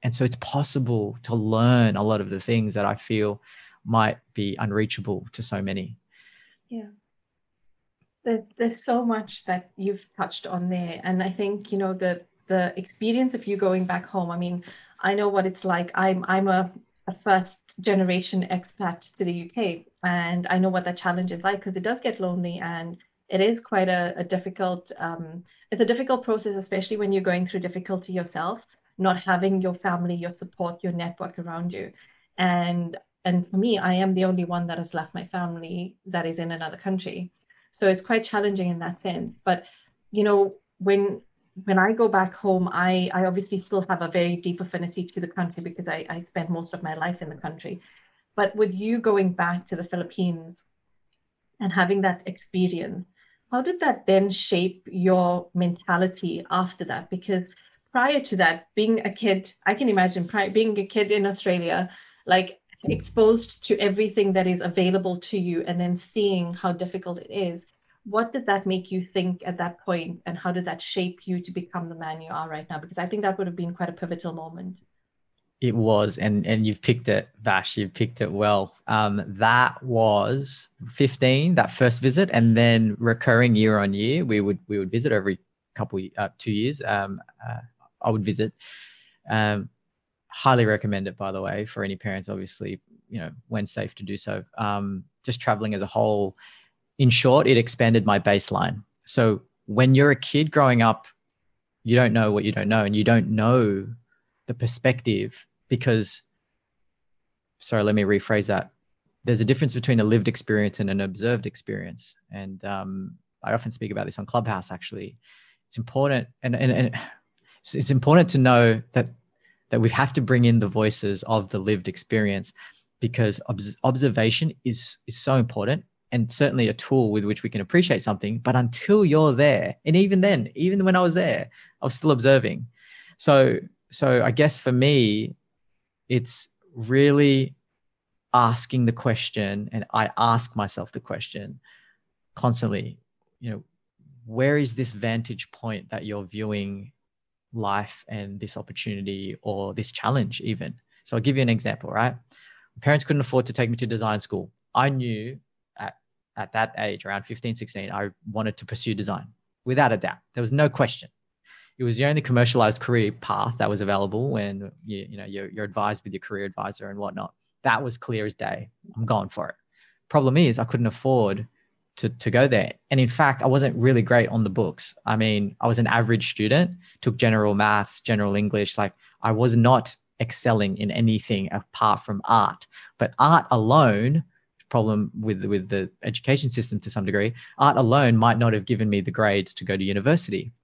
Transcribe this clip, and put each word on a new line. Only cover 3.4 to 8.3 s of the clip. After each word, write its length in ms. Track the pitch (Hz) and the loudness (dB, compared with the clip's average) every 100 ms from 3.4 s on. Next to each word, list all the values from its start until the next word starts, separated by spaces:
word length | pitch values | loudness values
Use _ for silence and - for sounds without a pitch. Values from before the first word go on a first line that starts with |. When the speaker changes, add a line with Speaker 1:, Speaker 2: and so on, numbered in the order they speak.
| _ - - _ - | _ -20 -20 _ -2
Speaker 1:
might 320 | 113 107 - _ | 2 2 0 _
be 220 | - 101 98 | -6 -6 -4
unreachable 720 | 104 101 107 - 107 95 - | -4 -2 -2 -4 -6 -8 -8
to 100 | - | -12
so 180 | 117 98 | -8 -6
many. 360 | 98 98 95 113 _ _ - _ _ _ _ | -4 -6 -8 -14 _ _ -20 _ _ _ _
Speaker 2:
Yeah. 180 | 233 214 208 _ _ _ _ _ _ _ _ _ _ _ _ | -14 -14 _ _ _ _ _ _ _ _ _ _ _ _ _
There's, 240 | - | -4